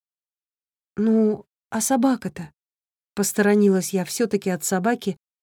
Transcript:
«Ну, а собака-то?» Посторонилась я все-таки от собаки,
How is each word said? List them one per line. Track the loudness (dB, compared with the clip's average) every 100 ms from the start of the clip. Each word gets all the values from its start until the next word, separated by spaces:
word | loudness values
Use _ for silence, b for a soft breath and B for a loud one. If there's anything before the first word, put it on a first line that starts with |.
| _ _ _ _ _ _ _ _ _ -2
«Ну, | 2 2 2 0 -8 _ -10
а | -6
собака-то?» | -2 0 0 0 -6 -12 -16 _ _ _ _ _ _
Посторонилась | -6 -2 0 2 4 4 2 0
я | -4
все-таки | -4 -4 -2 -2 -2
от | -4
собаки, | -2 -2 -2 -2 -4 -8 _ _